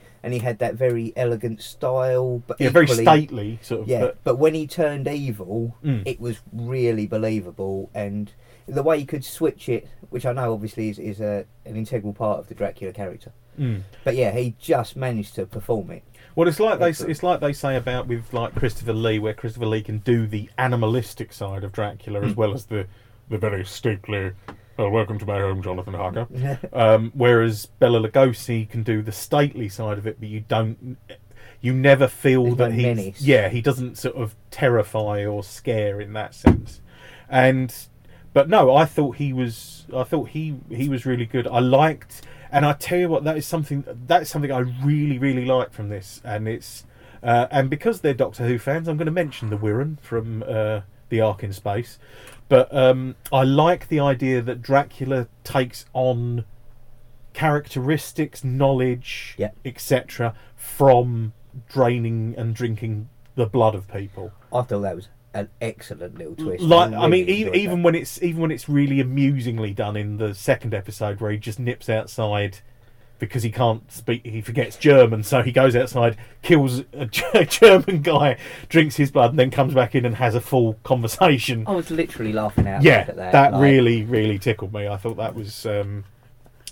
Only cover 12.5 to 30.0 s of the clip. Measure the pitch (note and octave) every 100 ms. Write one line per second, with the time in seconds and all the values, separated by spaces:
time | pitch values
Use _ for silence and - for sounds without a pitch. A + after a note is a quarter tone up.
12.5 | - G2+ - F#2+ G#2 F#2+ G2 - - -
13.5 | - B2+ G2+ G2 - C3 A#2+ G2+ A#2 B2
14.5 | - - C3+ A2 C3+ B2+ A2+ G2+ - F#2
15.5 | G#2+ - A2 F2 F2 - - - E3 E3+
16.5 | D#3 A3 F3+ E3+ D#3 - D3 F3+ D#3+ D3
17.5 | C#3+ C#3 C3 B2+ B2 B2 A#2 A2+ A#2+ A2
18.5 | - B2+ - A2+ A2 A2+ G#2+ G#2+ - A#2
19.5 | A#2 A2 A2 G#2 G#2+ B2 A#2 G#2+ G#2 G#2
20.5 | - B2+ A#2+ A2 B2 - - A2+ - G2
21.5 | G2 G2 G#2 G#2 - - G2+ G#2 G#2 G#2
22.5 | G2 - G#2+ F#2+ - _ - - G#2+ G#2+
23.5 | G2 F#2 - A#2 G2 - G2+ F#2+ F#2+ -
24.5 | - - - G2+ A2 G#2 G2+ G2+ G2+ G2
25.5 | F#2+ F#2 F#2 G2 F#2 F#2 F#2 A#2+ B2+ C3+
26.5 | C3+ - B2 A2 A2 A2+ C#3 B2 A#2 A2+
27.5 | G#2+ - - B2 A#2 A2 C#3 C3 A2+ -
28.5 | A2+ G#2+ A#2 A2 A2 G#2+ G2+ - D3 D3
29.5 | - G2+ A2 G#2+ G2+